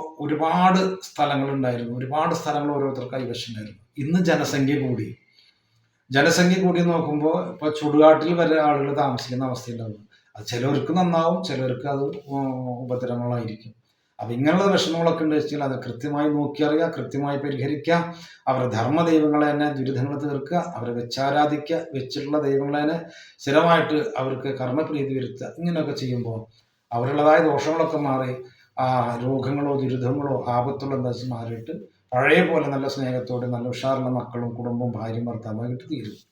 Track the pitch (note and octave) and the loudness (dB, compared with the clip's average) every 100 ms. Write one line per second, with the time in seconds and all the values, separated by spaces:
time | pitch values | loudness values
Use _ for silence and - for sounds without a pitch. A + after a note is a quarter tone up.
0 | - - D3 D3+ D#3+ F3 F#3 F#3 F#3+ F#3 | 0 -6 -2 0 2 4 6 6 2 -2
1 | - - D3 C3+ C#3 C#3 B2+ A#2+ A#2 B2 | -8 -2 0 0 0 0 0 -2 -4 -6
2 | C3 D3+ E3 D#3+ D#3 D3 C#3+ C#3+ C3+ B2+ | -4 -2 0 0 -2 -2 0 0 -2 -4
3 | B2 C3+ A#2+ A2+ A#2 A2 G#2 - _ - | -6 -6 -6 -6 -8 -10 -12 -16 _ -8
4 | C#3 F#3 E3 D3 C3 C#3+ C3+ D3 B2+ A2+ | 0 2 4 2 2 0 2 2 0 -2
5 | G2+ - _ _ _ _ _ _ _ _ | -6 -10 _ _ _ _ _ _ _ _
6 | - C3+ D#3 F3+ F3+ F#3+ F3+ E3+ E3+ E3 | -2 4 4 6 4 4 4 4 2 2
7 | D3 D3 D#3 F3 F3 - D3+ D3+ D3 D3 | 0 0 2 0 -2 -4 -4 -2 2 8
8 | D#3 D3+ D#3+ E3+ D#3 D#3 D3+ C#3+ C#3 C#3 | 10 8 4 2 4 4 4 2 0 0
9 | C#3 B2 B2 B2+ C3 B2 - A2+ A2+ G#2 | 0 -2 -4 -4 -4 -6 -8 -8 -8 -12
10 | - _ _ G#2+ - A#2+ C3+ C3+ - F3 | -16 _ _ -16 -8 -2 0 0 2 2
11 | F3 E3 E3+ F#3 D#3+ B2+ B2+ - C#3+ C#3 | 2 4 2 0 -2 -2 -2 -2 -4 -2
12 | C#3+ - C#3 C#3 C3+ B2+ B2+ B2 B2+ B2 | -4 -6 -8 -4 -4 -4 -6 -8 -6 -4
13 | A#2+ A#2+ B2 B2 A2 G#2 - - _ _ | -4 -4 -2 -2 -4 -10 -16 -20 _ _
14 | _ - A2 A#2+ D3 F3+ G3 F3 D#3 E3 | _ -10 -6 0 4 4 4 4 2 2
15 | E3 D#3+ D#3 D3+ D3 D3 C3+ B2 A#2+ A2+ | 2 2 2 0 0 -2 -4 -4 -8 -8
16 | D3 D3 D3+ D3 C#3 - D3+ D#3 E3 C#3 | -4 0 0 0 -2 0 2 2 0 -2
17 | A2 C#3 C#3+ C#3 C#3+ A#2+ C#3 D3+ E3 E3+ | -6 -4 -2 -2 -4 -4 -2 -2 2 0
18 | - - - - C3+ B2+ B2 G#2+ B2 D#3 | 0 -8 -18 -6 -2 0 0 0 2 2
19 | E3+ D#3+ D3+ D3 D3 D3 D3 C3+ C3 B2 | 4 4 4 4 2 2 0 -2 -2 -2
20 | C#3+ C#3+ D3 C3+ - F3 - A2+ A#2 A#2+ | -2 -2 -4 -4 -2 -2 -2 -6 -6 -6
21 | A#2+ C3+ C#3 D3 D3 D3 - C#3+ - C3+ | -6 -2 0 2 2 0 -2 -4 -4 -6
22 | - C#3 C#3 D3+ C#3 C#3 C#3 D3 D3+ E3+ | -6 -6 -2 0 2 2 0 0 0 -2
23 | - - - - C#3+ D3+ E3+ E3 D3 D3+ | -6 -18 -20 -8 2 4 6 4 2 0
24 | C#3+ C3 C3 C3 C#3+ B2+ B2 C#3+ D3+ D3+ | -2 -4 -4 -4 -6 -4 -2 -2 -2 -2
25 | C3+ C3 B2 - - - F3 D#3+ C#3+ C3 | -2 -4 -6 -8 -12 -6 -4 -2 -2 -4
26 | C3 A#2+ A#2 A2+ - _ _ _ - A#2+ | -4 -4 -4 -6 -10 _ _ _ -6 -2
27 | B2+ D3 D3 E3 D#3+ C#3+ D3 E3 D#3 D3 | 0 4 8 8 6 2 0 0 0 0
28 | C#3 C3 B2+ B2+ - - _ - C3 B2+ | 0 0 -2 -6 -12 -20 _ -4 0 2
29 | A#2+ A#2+ B2+ C3+ C3+ C#3+ C#3+ C3 B2+ B2+ | 0 -2 -2 0 0 -2 0 0 0 0
30 | B2 C#3+ C#3 B2+ B2 A#2+ C3 C#3 C3+ C3 | 0 0 0 -2 0 0 0 -2 -4 -2
31 | B2 A#2+ B2+ A#2 A2+ A2+ A2+ - - _ | -2 -4 -6 -8 -8 -8 -10 -12 -14 _
32 | - B2+ C#3 E3+ D#3+ D#3+ C#3+ C3+ C3+ C#3 | -4 2 4 6 4 2 0 -2 -2 -4
33 | B2+ B2+ B2 B2 B2 A#2+ B2 - C3+ C3 | -2 -4 -4 -4 -4 -4 -4 -4 -2 0
34 | B2+ B2 A#2 A#2+ A#2 A#2 A#2+ A#2+ B2 G#2+ | 0 -2 -4 -6 -6 -6 -4 -2 -2 -4
35 | A2+ A2+ A#2 A2+ A2 G#2+ A#2+ B2+ - C3 | -6 -4 -6 -6 -6 -6 -6 -8 -8 -10
36 | G#2+ G#2 _ | -10 -14 _